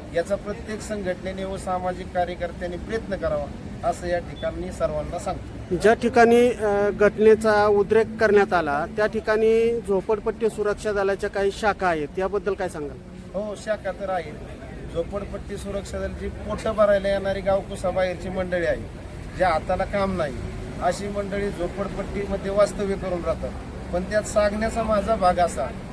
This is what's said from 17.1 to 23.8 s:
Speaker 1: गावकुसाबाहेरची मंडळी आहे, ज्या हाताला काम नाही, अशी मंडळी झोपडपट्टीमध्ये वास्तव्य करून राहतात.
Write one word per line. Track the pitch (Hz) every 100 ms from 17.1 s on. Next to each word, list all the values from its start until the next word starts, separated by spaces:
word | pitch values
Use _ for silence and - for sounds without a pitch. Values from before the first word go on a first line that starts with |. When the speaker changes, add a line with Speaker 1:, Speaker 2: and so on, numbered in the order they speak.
| 196 196 196
Speaker 1:
गावकुसाबाहेरची | 190 196 180 190 185 180 185 170 190
मंडळी | 190 180 180 165
आहे, | 123 110 - - - - 151
ज्या | 180
हाताला | 156 - 185
काम | 185 202 196 185
नाही, | 151 120 - - - -
अशी | 170 180 202
मंडळी | 202 196 202 202
झोपडपट्टीमध्ये | 180 175 202 196 - 190 202 196 196 190
वास्तव्य | 196 202 - 202
करून | 190 185 175
राहतात. | 165 156 - - - -